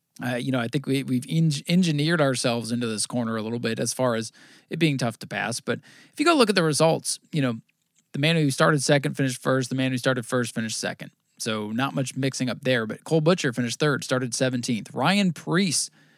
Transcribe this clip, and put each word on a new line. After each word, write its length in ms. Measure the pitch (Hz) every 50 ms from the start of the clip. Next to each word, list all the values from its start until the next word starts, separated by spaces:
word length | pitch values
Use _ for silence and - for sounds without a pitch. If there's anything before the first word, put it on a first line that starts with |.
| _ _ _ - -
uh, 120 | 123 127 120
you 140 | 135 139
know, 80 | 131 127
I 100 | 117 117
think 180 | - 147 139 139
we, 160 | 135 139 131
we've 220 | 131 131 123 131 -
eng-, 340 | 160 160 165 160 143 143 - -
engineered 520 | 175 185 185 165 151 143 147 160 175 160
ourselves 520 | 143 135 127 120 - 131 117 117 113 110
into 160 | 120 120 120 113
this 180 | 110 104 -
corner 320 | - - 123 117 113 113 110
a 60 | 107
little 160 | 110 117 120
bit 200 | 120 113 113 -
as 140 | 131 113 -
far 220 | - 131 127 113
as 160 | 113 110 - _ - - - - - _ -
it 80 | - 160
being 180 | 165 156 139 123
tough 220 | 127 117 107 -
to 80 | - -
pass. 320 | - 98 101 104 120 -
But 220 | - - 117 113 - - - - - _
if 80 | - -
you 60 | 294
go 80 | 339 339
look 160 | 294 233 202
at 60 | 208
the 80 | 190 165
results, 560 | 160 147 - 156 165 156 131 - - - - _ _
you 120 | - 156 135
know, 160 | 123 113 113 - _ _ _ _ _ _ _ _ _ -
the 60 | 143
man 160 | 143 160 170
who 160 | 165 156 139
started 320 | 131 - 160 160 156 143 131
second 340 | - 147 143 135 147 - -
finished 240 | 139 131 123 -
first, 280 | - 143 131 131 127 -
the 60 | 135
man 160 | 131 131 131
who 60 | 131 123
started 260 | - 135 127 123 113
first 300 | - 131 123 120 107 -
finished 260 | 117 113 110 110 -
second. 300 | - 92 - - - 95 _ _ _ _ _ -
So 320 | - 117 110 107 104 107
not 240 | 110 117 135 139 -
much 200 | 147 135 - -
mixing 320 | 135 135 135 - - 131 123
up 140 | 110 -
there, 240 | - 127 127 120 110
but 180 | 107 110 - -
Cole 180 | - 156 165
Butcher 300 | 151 165 190 175 - 135
finished 280 | 113 - 123 117 113 -
third, 240 | 160 151 135 117 -
started 320 | - 131 127 131 120 113
seventeenth. 580 | - 131 131 127 123 117 - 120 101 95 - -
Ryan 400 | - 127 160 190 202 202 180 156
Preece, 560 | - - 151 160 180 202 170 123 - - - _ _ _ _ _